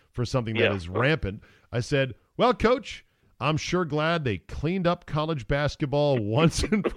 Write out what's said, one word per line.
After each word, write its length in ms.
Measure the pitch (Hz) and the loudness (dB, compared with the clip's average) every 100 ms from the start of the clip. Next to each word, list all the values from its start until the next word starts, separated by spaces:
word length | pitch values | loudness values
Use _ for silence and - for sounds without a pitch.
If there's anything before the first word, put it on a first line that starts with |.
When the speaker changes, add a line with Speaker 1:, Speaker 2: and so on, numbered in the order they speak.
| _ | _
Speaker 1:
for 120 | - 120 | -6 -2
something 300 | 131 113 110 | -2 -2 0
that 160 | 113 | 0
Speaker 2:
Yeah. 40 | 101 | 0
Speaker 1:
is 120 | 85 | -4
rampant. 560 | 92 131 - 98 101 - - - | -2 0 0 -2 -8 -14 -20 -8
I 80 | 123 | -6
said, 320 | 117 143 131 107 _ - | -2 0 0 -4 _ 0
"Well, 160 | 226 | 2
Coach, 500 | 233 220 254 196 - - _ _ - | 4 4 2 -2 -16 -18 _ _ -6
I'm 160 | 131 156 | -2 0
sure 260 | - 180 | 0 -2
glad 400 | 170 151 156 170 | 0 0 0 0
they 140 | 135 92 | 0 -4
cleaned 500 | - - 151 190 170 | -6 -6 -2 0 0
up 180 | 175 - | -2 -4
college 400 | 151 156 156 110 | -4 -2 -4 -2
basketball 720 | 143 147 - 143 143 147 131 | -2 -2 -2 -2 2 2 2
<laughs> 60 | |
once 400 | 104 117 165 - | 2 4 4 4
and 260 | - 214 - | 0 0 -2